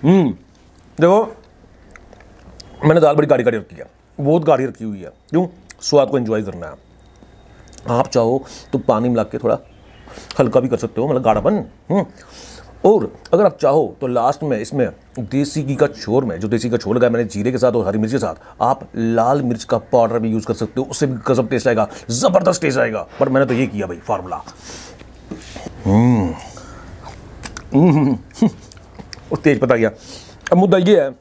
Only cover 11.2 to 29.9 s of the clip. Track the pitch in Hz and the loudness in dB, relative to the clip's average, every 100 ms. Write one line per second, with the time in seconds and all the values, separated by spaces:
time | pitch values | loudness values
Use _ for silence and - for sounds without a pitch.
11.2 | 117 107 107 208 - - - 185 - - | 2 2 2 -2 -6 -16 -4 -2 -2 -10
12.2 | - - - - - - 185 208 113 - | -20 -20 -20 -20 -20 0 4 4 0 -10
13.2 | - 170 202 - 143 147 117 - 131 123 | -2 2 2 2 2 2 0 -4 -4 0
14.2 | 120 143 156 113 113 139 113 - _ - | 0 -2 -4 -4 -4 -2 -2 -4 _ -12
15.2 | 107 131 143 151 139 135 143 - - 120 | -6 -4 -2 -4 -4 0 0 0 -2 0
16.2 | 127 85 104 113 120 117 98 120 120 117 | 0 -6 -2 -2 -2 -4 -2 2 2 0
17.2 | 113 101 104 127 123 117 95 107 110 127 | -4 -4 -4 0 0 0 -2 -2 -2 -2
18.2 | 107 80 - - 113 127 - - 113 113 | -4 -8 -16 -2 -2 -2 -6 -6 -2 0
19.2 | 117 143 127 113 - 117 - 127 113 117 | 2 0 -2 -4 -2 -4 0 0 2 0
20.2 | 110 110 104 110 107 - 131 - 143 123 | -2 -4 -4 -4 -4 -6 -6 -4 -4 -4
21.2 | - 123 113 127 127 110 104 - - 117 | -2 0 0 0 0 0 -2 -6 -8 -2
22.2 | 269 180 175 - 156 127 120 107 - - | 2 2 2 0 -2 0 -2 -2 -8 -4
23.2 | 135 131 131 123 131 104 92 87 - 101 | 0 2 2 0 -2 -2 -6 -8 -6 -6
24.2 | 90 80 - - - - - - - - | -6 -12 -14 -20 -18 -18 -18 -20 -20 -20
25.2 | - - - - - - - 101 120 120 | -18 -18 -16 -16 -16 -8 0 4 4 2
26.2 | 90 80 - - - - - - - - | 0 -6 -14 -18 -20 -20 -20 -20 -20 -20
27.2 | - - - - - 135 175 151 139 123 | -20 -18 -16 -16 -4 2 4 4 2 -2
28.2 | - - 220 - - - - - - - | -8 -2 -2 -2 -20 -20 -20 -20 -20 -20
29.2 | - 147 156 127 127 120 110 | -8 0 2 2 2 2 2